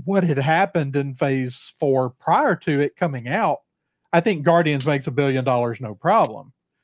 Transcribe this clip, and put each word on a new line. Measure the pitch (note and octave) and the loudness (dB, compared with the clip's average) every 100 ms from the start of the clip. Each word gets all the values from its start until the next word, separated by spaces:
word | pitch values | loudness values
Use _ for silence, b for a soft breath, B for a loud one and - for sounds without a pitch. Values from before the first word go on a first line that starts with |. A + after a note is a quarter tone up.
what | C#3 G3 | -2 0
had | F3 C#3 | 2 0
happened | C#3 E3 G3 E3+ C#3 C#3 | 2 2 2 0 -2 -2
in | C#3 | -4
phase | B2+ C#3+ C3 B2+ - - - | -2 -2 0 -4 -8 -16 -4
four | C#3+ C3+ C3 | 0 0 0
prior | - - G3+ D4 F3 | -4 0 2 2 0
to | - C#3+ | -2 0
it | C#3+ - | -2 -2
coming | E3+ C3 A#2+ | -4 -4 -4
out, | F#3+ F#3 C#3 _ _ _ _ _ | -2 0 -2 _ _ _ _ _
I | E3+ | 0
think | A3 F3 | 2 0
Guardians | D3+ E3+ D#3 C#3 C3+ | 2 2 2 0 0
makes | C#3+ C3+ | -2 -2
a | |
billion | B2+ C#3 C3 | -2 0 0
dollars | C3 B2 A#2+ A2+ | 0 0 0 -4
no | A#2 | -10
problem. | G2 E3 G#3+ D3 - - _ _ _ | -4 0 2 2 -4 -18 _ _ _